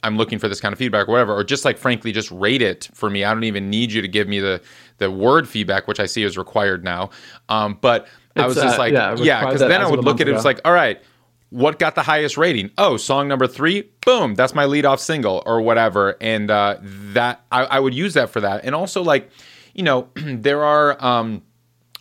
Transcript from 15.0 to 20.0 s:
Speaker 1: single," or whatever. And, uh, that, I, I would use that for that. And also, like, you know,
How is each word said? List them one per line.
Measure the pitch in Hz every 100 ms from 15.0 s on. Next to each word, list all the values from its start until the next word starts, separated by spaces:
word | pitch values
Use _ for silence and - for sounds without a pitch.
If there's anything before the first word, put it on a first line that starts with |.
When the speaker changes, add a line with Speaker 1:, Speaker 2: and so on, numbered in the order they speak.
Speaker 1:
single," | - 160 110 92 -
or | 117
whatever. | 113 117 113 98 98 -
And, | 113 110 104
uh, | 104 101 101
that, | 98 98 101 101 120 120 -
I, | 127
I | 131 135
would | 135
use | 127 196
that | 156 117
for | 113
that. | 101 101
And | 131
also, | 147 185 196
like, | 175 139 - _ - - -
you | -
know, | 170 127